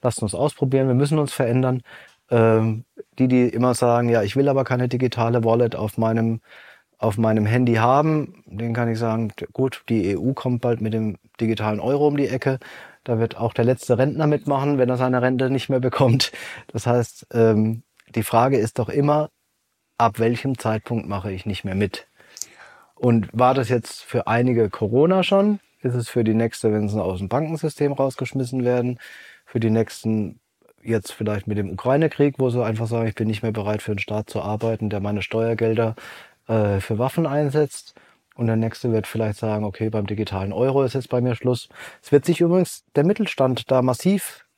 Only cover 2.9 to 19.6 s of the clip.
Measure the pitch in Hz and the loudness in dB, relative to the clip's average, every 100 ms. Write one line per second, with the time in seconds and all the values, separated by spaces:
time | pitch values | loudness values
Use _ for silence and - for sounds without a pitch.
2.9 | - - - 127 127 123 113 127 120 123 | -20 -20 0 2 4 2 2 0 2 2
3.9 | 120 120 117 104 131 139 135 131 127 123 | 2 2 2 0 0 2 2 0 0 0
4.9 | 127 123 120 117 120 113 117 120 - 107 | 0 -2 0 0 2 2 4 2 0 -6
5.9 | - 113 113 113 113 _ - - - _ | -2 0 2 0 -2 _ -20 -20 -20 _
6.9 | _ 113 104 113 110 104 120 123 113 117 | _ -2 2 2 2 2 2 2 2 4
7.9 | 139 156 156 143 - - 104 117 113 117 | 4 2 0 -4 -12 -16 -8 -4 -2 -2
8.9 | 113 117 113 113 - - - 131 - - | -2 -2 -2 -4 -6 -12 -4 -4 -4 -2
9.9 | 113 92 101 107 135 127 123 123 117 110 | 0 0 0 -2 -2 -2 -2 0 0 -2
10.9 | 110 110 98 _ _ 113 107 107 107 117 | -2 -4 -6 _ _ -2 0 -2 -2 -2
11.9 | 143 147 143 143 131 139 131 - - - | 2 2 2 0 0 -2 -4 -8 -20 -20
12.9 | - - 113 113 - 117 - 117 127 - | -18 -4 -2 -2 -2 -4 0 0 0 0
13.9 | 113 135 151 151 147 - 139 143 143 123 | 2 2 2 0 0 0 0 0 2 2
14.9 | 123 127 127 123 131 131 135 - 131 127 | 2 2 2 2 2 0 -2 0 0 0
15.9 | - 135 120 - - - - - 113 120 | 2 4 4 0 -6 -16 -16 -10 -6 0
16.9 | 123 117 - - 117 113 107 110 113 - | 0 0 -8 -8 2 4 4 2 -2 -10
17.9 | _ _ - 107 117 127 135 110 - 117 | _ _ -6 0 2 4 2 0 -2 -4
18.9 | 147 143 147 151 _ _ _ | 0 2 0 -2 _ _ _